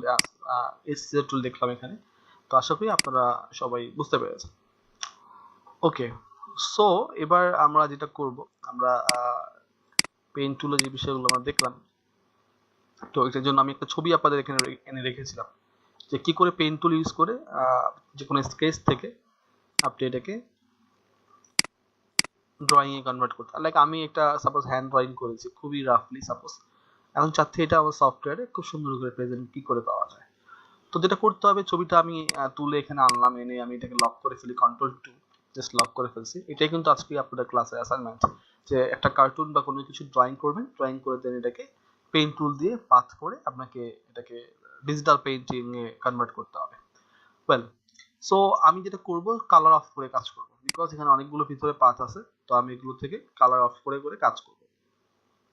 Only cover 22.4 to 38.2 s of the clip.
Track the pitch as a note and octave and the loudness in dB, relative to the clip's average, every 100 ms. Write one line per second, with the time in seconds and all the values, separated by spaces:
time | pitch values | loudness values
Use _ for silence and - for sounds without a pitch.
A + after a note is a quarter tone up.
22.4 | _ - C#3+ C#3+ C#3 C#3 C3 B2+ B2 - | _ -4 4 6 4 0 -4 -2 -2 -4
23.4 | A2+ - D#3+ D#3+ D3 D#3+ D#3 D#3+ D3+ C#3+ | -12 -6 0 4 4 2 -4 0 0 0
24.4 | C3 C#3+ C3 C3 C3 C3 B2+ B2+ A#2+ A2+ | -2 -2 -2 -4 0 0 0 -4 -10 -10
25.4 | - - D3 C#3+ C3 B2 - B2 - A#2+ | -14 -14 -10 -4 2 0 0 -14 -12 -12
26.4 | - - _ _ _ _ _ - D#3 D#3 | -12 -20 _ _ _ _ _ -2 0 2
27.4 | D3 - D#3 E3 D3+ D3 C#3 - C#3+ D#3+ | 0 0 2 4 2 4 2 2 -6 -8
28.4 | B3 - E3 D#3 C#3+ C3 B2+ A#2+ B2 B2 | -8 -10 -10 -8 -8 -6 -6 -6 -6 -8
29.4 | B2 C#3+ C3+ B2 A2+ - - - _ _ | -10 -10 -4 -2 -2 -4 -4 -10 _ _
30.4 | _ - - _ _ E3+ F#3 - G#3+ G3 | _ -20 -20 _ _ 0 2 2 2 4
31.4 | G3+ G3 F#3+ F3 F3 E3+ E3 E3 D#3 D3 | 4 4 2 -2 2 4 4 0 -6 -4
32.4 | C3+ C3 D3 D3 C#3+ C#3+ B2+ B2 B2 B2 | -4 -4 -2 -2 -2 4 4 6 4 2
33.4 | A#2+ B2 A#2+ B2 B2 B2 A#2 - C3+ B2+ | -6 -8 -8 -10 -8 0 0 -2 -10 -8
34.4 | B2 B2 C#3 - C3+ C3 - B2 _ _ | -12 0 2 2 -6 -6 -20 _ _ _
35.4 | _ C3+ B2 A#2+ - - B2 A2+ A2+ F3+ | _ -14 -4 0 0 -2 -6 -8 -12 -14
36.4 | - D3+ D#3 E3 D#3+ C#3+ - C#3+ C3 B2+ | -10 -2 -2 0 0 0 -2 -6 -6 -6
37.4 | B2 B2 A#2 A#2+ A#2 B2+ A#2 A2+ | -4 -2 -2 -4 -4 -6 -6 -4